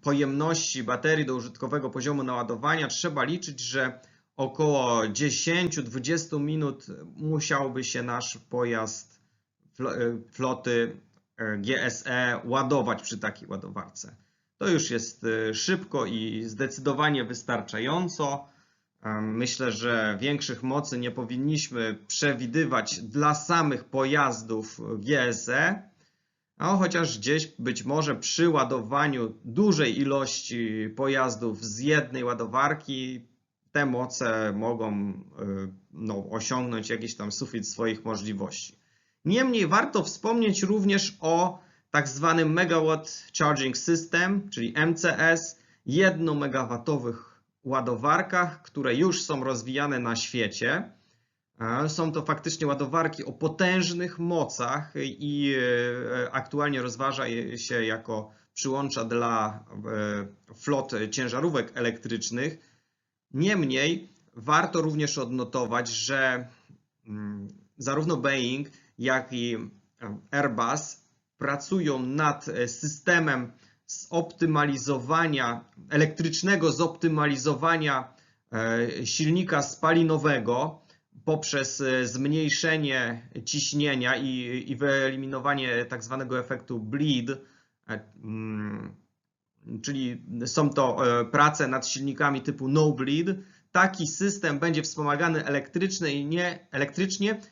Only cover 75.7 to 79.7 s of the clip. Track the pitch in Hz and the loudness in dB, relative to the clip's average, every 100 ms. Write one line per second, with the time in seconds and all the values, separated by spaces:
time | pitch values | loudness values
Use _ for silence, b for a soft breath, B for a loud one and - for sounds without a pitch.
75.7 | - - 147 156 156 165 160 185 196 156 | -20 0 4 4 2 -2 0 2 4 2
76.7 | 123 165 - 165 151 147 135 139 131 165 | 2 -2 2 0 2 2 0 0 0 2
77.7 | 165 151 135 131 b b b _ 110 113 | 2 2 -2 -4 b b b _ -4 0
78.7 | 117 120 - 120 - 156 175 185 156 - | 0 0 -2 -4 0 2 2 2 0 -2